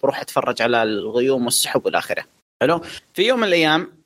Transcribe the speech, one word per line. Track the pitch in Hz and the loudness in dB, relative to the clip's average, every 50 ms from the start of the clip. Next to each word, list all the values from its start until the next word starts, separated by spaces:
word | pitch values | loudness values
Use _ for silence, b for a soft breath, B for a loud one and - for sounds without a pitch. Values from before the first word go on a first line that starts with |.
| - | -2
بروح | 139 - - | 0 0 -2
أتفرج | - - - 139 - 127 117 - | -6 -4 -4 -2 -2 -2 0 0
على | 117 120 120 117 113 | 0 0 2 2 0
الغيوم | 107 107 101 90 110 110 123 127 135 135 127 120 | 0 -2 -4 -4 -4 -2 0 0 2 0 0 0
والسحب | 110 - - - - - 127 - | -2 -2 -2 -2 0 -2 -2 0
والى | 98 - 85 | 0 0 0
آخره". | - - 87 82 - - _ _ _ _ _ _ | -2 -2 -4 -6 -8 -10 _ _ _ _ _ _
حلو؟ | 120 139 170 170 170 B B B B _ _ | 0 0 0 0 -4 B B B B _ _
في | - | 0
يوم | 196 233 262 240 | 0 2 2 2
من | 220 202 | 2 2
الأيام | 175 170 160 156 156 160 - - - _ _ | 2 4 4 4 4 2 0 -2 -10 _ _